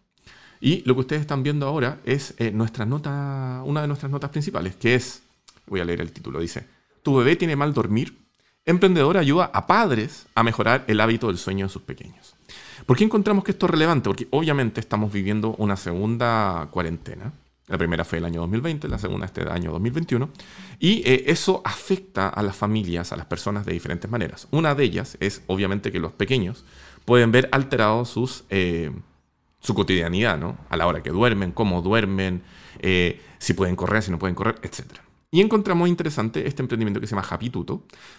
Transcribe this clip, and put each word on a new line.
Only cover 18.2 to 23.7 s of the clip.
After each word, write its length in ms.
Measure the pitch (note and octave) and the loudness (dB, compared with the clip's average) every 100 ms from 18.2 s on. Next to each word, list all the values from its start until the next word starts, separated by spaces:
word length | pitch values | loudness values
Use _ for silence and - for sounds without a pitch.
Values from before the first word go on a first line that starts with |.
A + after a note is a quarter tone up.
año 160 | E2+ E2 | -4 -4
dos 100 | E2+ | -2
mil 100 | A2 | -2
veinte, 260 | D#3+ D3+ D3+ | -2 -4 -6
la 120 | - | -6
segunda 280 | F#2+ F#2+ F#2+ | -4 -6 -6
este 220 | - D#2+ | -6 -6
año 240 | F2 E2 | -4 -4
dos 80 | E2 | -2
mil 120 | A2 | -2
veintiuno. 380 | D3 E3+ - C#3+ - - - - - | -2 -2 -2 -2 -8 -20 -20 -20 -2
Y, 240 | E3 A3+ | 2 2
eh, 200 | - B2+ - | 4 4 4
eso 360 | E3 - F#3+ | 0 2 0
afecta 640 | - - - F#3+ - - F#2+ | -2 -6 -2 -4 -2 -2 -2
a 140 | - | 0
las 120 | G2+ | -4
familias, 580 | - G#2 A2 F#2 E2+ E2+ | -2 0 0 0 -4 -4
a 40 | - | -8
las 100 | E2 | -6
personas 400 | G2+ G2 G#2 | -6 -4 -4
de 60 | F#2+ | -4